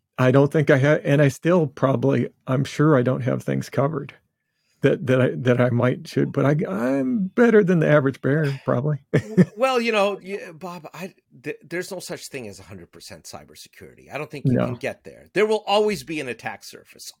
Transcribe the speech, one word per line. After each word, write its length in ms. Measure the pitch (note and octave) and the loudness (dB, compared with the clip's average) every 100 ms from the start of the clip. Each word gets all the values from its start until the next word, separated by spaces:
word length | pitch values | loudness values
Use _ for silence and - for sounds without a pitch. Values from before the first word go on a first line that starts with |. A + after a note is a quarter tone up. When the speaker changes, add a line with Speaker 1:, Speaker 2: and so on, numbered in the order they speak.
| _ - | _ 0
Speaker 1:
I 120 | B2+ | 4
don't 220 | C3+ C#3+ | 4 4
think 180 | D#3+ D3+ | 2 4
I 80 | C#3 | 4
ha-, 220 | C#3+ D#3 | 4 2
and 160 | D3+ C#3+ | 2 2
I 80 | C#3+ | 2
still 380 | - E3 F3+ D3 | 2 0 2 0
probably, 640 | - C3+ B2+ C3+ C3+ - _ - | 0 0 2 0 0 -2 _ -4
I'm 180 | C3 | -2
sure 320 | C3+ - D3+ C#3 | -2 0 4 4
I 60 | |
don't 200 | B2 C#3 | 2 -2
have 200 | B2 C3 | -2 -4
things 260 | C3+ C3+ B2+ | -4 -6 -4
covered 440 | - C#3 D#3 - - _ _ _ _ _ _ | -2 -2 -4 -10 -18 _ _ _ _ _ _
that, 240 | C#3 - B2+ | 0 0 0
that 120 | B2+ | 2
I, 100 | B2 | 2
that 260 | D3+ B2+ B2 | 0 0 2
I 100 | B2 | 2
might 360 | A#2+ B2 - D#3 | 2 0 -2 -4
should, 260 | - C#3 | -2 -2
but 140 | C#3 C3+ | 0 0
I, 100 | D3+ - | 0 -2
I'm 560 | G3 B3 C#4 C4 A#3+ F#3+ | -4 -2 -2 -2 -2 -2
better 360 | - A#3 G#3+ | 2 4 4
than 160 | F3+ F3+ | 4 2
the 80 | D3+ | 4
average 320 | D3+ C3+ - | 4 2 -2
bear, 400 | C3 D3 C#3+ C3+ | -2 0 -2 -4
probably. 360 | - B2+ D3 D3 _ | -2 -2 -2 -4 _
<laughs> 440 | - G#3 A3 F3+ G3+ | -2 0 2 2 2
Speaker 2:
Well, 240 | C4 B3+ | 0 0
you 120 | A#3 | 0
know, 260 | G#3+ G3+ G3 | 0 0 -2
y-, 280 | F3 G3+ G3 | -10 -12 -12
Bob, 340 | D#3+ F3+ F3 D#3 | -14 -14 -14 -16
I, 180 | D3 F#3 - _ C3 | -14 -14 -16 _ -16
th-, 160 | D3 - | -12 -12
there's 280 | D3+ E3+ F3 | -10 -10 -8
no 80 | F3+ | -10
such 300 | - D#3 - | -12 -14 -12
thing 180 | C3+ A2 | -12 -12
as 120 | F#2+ | -16
a 20 | |
hundred 280 | F#2 G2+ E2+ | -18 -18 -20
percent 320 | E2+ - E2+ | -20 -20 -20
cybersecurity. 880 | - D2+ D2 D2+ - - D#2 B1 C2+ | -18 -18 -20 -20 -20 -20 -20 -20 -16
I 40 | B2 | -12
don't 140 | D3 | -12
think 160 | D3 C#3 | -4 0
you 80 | |
Speaker 1:
No. 120 | B2 B2 | 0 -2
Speaker 2:
can 100 | A#2+ | -6
get 280 | B2 - | -10 -10
there. 240 | - A#1+ C#2 | -18 -20 -8
There 100 | F3 | -2
will 200 | G#3+ G#3+ G3 | 0 -2 0
always 360 | G3+ G#3+ F#3 | 0 0 -2
be 140 | B2 D#3 | -8 -8
an 80 | C3+ | -8
attack 360 | A#2 A#2 G2+ | -8 -10 -12
surface, 480 | - - - - - - | -16 -20 -20 -20 -20 -8